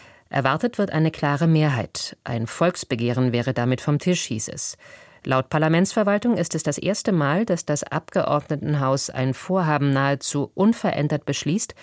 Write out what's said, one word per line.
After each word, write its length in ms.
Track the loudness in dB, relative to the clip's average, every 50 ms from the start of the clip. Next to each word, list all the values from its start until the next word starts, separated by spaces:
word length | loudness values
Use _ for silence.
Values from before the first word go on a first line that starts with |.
| -20 -20 -20 -20 _ -4
Erwartet 480 | -2 0 2 2 2 2 0 -2 0 0
wird 120 | -2 0 2
eine 180 | 2 2 2
klare 360 | 0 0 0 0 0 2 4
Mehrheit. 720 | 4 4 6 4 4 2 0 -2 -4 -6 -8 -8 -8 -10 _ -10
Ein 220 | -6 -6 -4 -4
Volksbegehren 880 | -4 -2 0 0 0 0 -2 -4 -4 -2 -2 0 0 2 2 2 2 2
wäre 200 | 0 0 0 0
damit 300 | 0 0 0 0 0 0
vom 160 | -2 -2 0
Tisch, 240 | 0 0 -2 -2 -2
hieß 260 | -4 -6 -6 -6 -6
es. 300 | -8 -8 -8 -8 -10 -12 -18 -20 -20 -20 -20 -20 -20 -12 -4
Laut 260 | 0 0 0 0 0
Parlamentsverwaltung 840 | 0 0 2 4 4 2 2 2 0 0 0 2 0 0 2 0 0
ist 180 | 0 0 -2 -2
es 80 | -4 -2
das 160 | -2 -4 -2
erste 340 | -2 -2 -2 -2 0 0 2
Mal, 320 | 2 2 2 2 0 0
dass 200 | 0 -2 -4 -2
das 200 | -2 -2 -4 -2
Abgeordnetenhaus 1300 | -4 -6 -6 -6 -4 -2 -2 0 2 0 0 0 -2 -6 -4 -2 -2 0 2 2 2 2 0 -2 -4
ein 240 | -4 -2 -2 -2 -2
Vorhaben 580 | -4 -4 -2 0 0 2 2 2 2 2 2 2
nahezu 580 | 2 2 2 0 -2 -4 -4 -2 -2 -4 -4 0
unverändert 720 | 2 4 4 4 2 0 -2 0 0 0 0 0 -2 -2
beschließt, 480 | -4 -4 -2 -2 -2 0 0 -2 -4 -8 -14